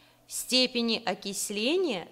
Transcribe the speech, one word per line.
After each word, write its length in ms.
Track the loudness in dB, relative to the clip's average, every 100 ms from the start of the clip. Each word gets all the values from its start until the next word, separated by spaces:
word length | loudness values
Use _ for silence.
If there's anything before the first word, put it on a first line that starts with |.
| -20 -20 -12
Степени 760 | -8 2 4 4 2 0 0 -2
окисления, 1000 | -4 -4 -6 -4 -2 0 2 2 -2 -6